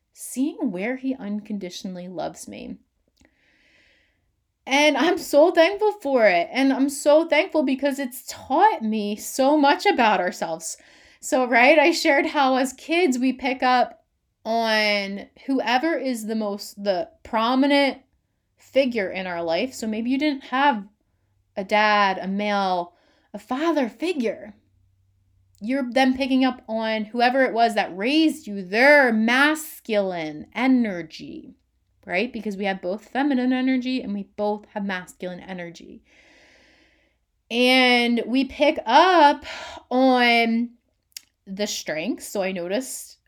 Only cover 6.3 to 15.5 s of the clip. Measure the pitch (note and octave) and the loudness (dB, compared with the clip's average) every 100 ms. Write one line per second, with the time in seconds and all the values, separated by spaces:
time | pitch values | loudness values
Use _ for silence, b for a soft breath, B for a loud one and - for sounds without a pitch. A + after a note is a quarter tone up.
6.3 | F3 - A3+ C4+ A#3+ C#4 C#4 D4+ D4+ D#4+ | 4 0 0 0 2 0 0 4 4 4
7.3 | D4 F#4 D#4+ C4+ C4 C#4+ C4+ C4 - - | 0 2 0 0 0 -2 -4 -6 -10 -16
8.3 | - - C#4 G#4+ E4+ A3 A3 G#3 G#3 - | -16 -2 4 4 2 -2 -4 -4 -6 -8
9.3 | - C4 D#4 C#4 F4+ G#4 F4 A3+ F#3+ F3+ | 0 2 4 2 2 2 2 2 2 -2
10.3 | - E3 E3 - - b b b b - | -6 -8 -8 -10 -14 b b b b -4
11.3 | C4+ B3 A#3 B3+ D#4+ D#4 E4 D#4+ C#4 - | -2 2 4 6 6 4 2 2 2 0
12.3 | D4 C4 C4 C4 - - E4+ F4+ B3 C4 | 0 0 0 -2 -6 -4 0 0 0 -2
13.3 | B3+ B3+ C4+ B3+ B3+ A#3 - _ _ _ | -2 -6 -2 0 0 0 -6 _ _ _
14.3 | _ G#3+ A3+ A3+ G#3+ G#3+ G#3 G3 G3 - | _ -4 -2 0 0 2 0 -4 -10 -14
15.3 | _ - | _ -4